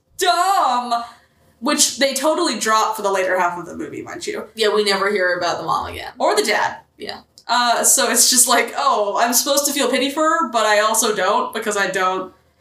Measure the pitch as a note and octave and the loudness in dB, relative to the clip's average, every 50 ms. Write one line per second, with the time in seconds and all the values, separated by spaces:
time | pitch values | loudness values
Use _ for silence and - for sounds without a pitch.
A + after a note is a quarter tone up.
0 | _ _ _ - F#4 F4+ F4 E4+ F4+ F#4+ G4 F#4 E4 C4+ A#3+ A#3+ A#3+ A#3 A#3+ - | _ _ _ -2 0 2 2 2 2 2 2 2 2 2 0 -2 -2 -2 -4 -4
1 | - - - - _ _ _ _ _ _ _ _ A#3 C#4+ D4 D4+ - - - - | -4 -8 -16 -20 _ _ _ _ _ _ _ _ -2 -2 2 2 0 0 2 0
2 | C#4 C4+ B3+ - C4 D#4 D#4 F4+ F4 D4 B3 G#3 - A3 A3 A3 G#3+ G#3+ A3 - | 0 0 0 0 0 0 0 0 -2 -2 -2 -2 0 0 2 2 2 0 -2 -2
3 | G3+ G3 F#3+ F#3+ F#3 F#3 F#3 F#3 F3+ F3 F3+ F3 E3 - E3 E3 D#3 - - - | -2 -2 0 0 0 0 0 0 0 -2 -2 -6 -10 -12 -10 -10 -10 -10 -10 -12
4 | - - - - - - - - - - _ - - G#3 G#3 G#3+ G#3 G3+ G3 F#3+ | -12 -12 -12 -10 -8 -8 -8 -8 -10 -12 _ 0 0 2 2 2 2 2 0 0
5 | G3 G3+ G#3 F#3+ F3+ F3+ F3 F3 F3 E3 D#3+ D#3+ E3 D#3 - - - - - - | 0 0 0 2 2 0 0 0 0 -2 -2 -2 -2 -2 -2 -2 -2 -6 -8 -10
6 | - - - B3+ B3+ E4+ G#4 G#4 - A3+ F#3 - - - - - - _ _ - | -12 -12 -6 -2 0 2 2 2 2 2 0 0 0 -2 -4 -8 -16 _ _ -14
7 | - - - - - _ _ - - - A#3 B3 A#3+ A#3+ A3 G#3 - - - - | -12 -12 -12 -14 -18 _ _ -20 -4 0 0 2 4 2 2 2 4 2 4 4
8 | A#3+ A3+ B3+ - - - B3+ A#3+ - B3+ A#3+ A#3 - - - - C#4+ C#4+ - G#3+ | 2 2 2 2 2 4 4 4 4 4 4 2 2 -2 -4 -2 0 0 2 2
9 | G#3 G3+ F#3+ F3 A#3 B3 B3 - - D4 C#4 C#4 C#4+ D4 C#4 C#4+ B3+ - B3+ - | 0 -2 0 0 0 0 0 0 0 2 0 0 0 0 0 0 0 0 0 0
10 | C4 C#4 C#4 D#4+ D#4 D#4+ E4 D#4+ C#4+ A3+ G#3+ A3+ G#3+ G#3+ G#3 G#3 G#3 - - - | 0 -2 0 0 2 2 2 2 0 0 0 0 2 4 4 4 2 2 0 0
11 | B3 A3 - F#3+ F#3 G3 A3+ A#3 - - - A3 G#3+ G#3+ G3+ G3+ G3 F3+ F3+ F#3+ | 0 0 0 0 0 0 2 0 -2 -2 -6 -6 -6 -4 -2 -2 -2 -2 0 0
12 | F#3 F#3 F#3 F3+ - - - _ _ _ _ _ | 0 0 0 -2 -6 -8 -14 _ _ _ _ _